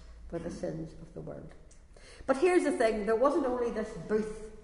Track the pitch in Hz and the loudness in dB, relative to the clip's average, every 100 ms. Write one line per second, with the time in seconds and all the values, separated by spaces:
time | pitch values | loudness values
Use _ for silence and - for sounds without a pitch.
0 | - - - 170 170 - 170 160 160 - | -16 -16 -8 -6 -6 -6 -6 -6 -8 -12
1 | 165 165 151 147 156 - - - - - | -14 -12 -10 -10 -12 -16 -20 -20 -20 -20
2 | - - - 262 359 359 277 262 226 214 | -20 -8 0 4 6 6 4 4 2 2
3 | 208 226 269 330 262 240 233 214 214 170 | 2 4 6 4 2 0 0 -2 -4 -6
4 | - 214 208 - - - | 0 0 0 -6 -12 -14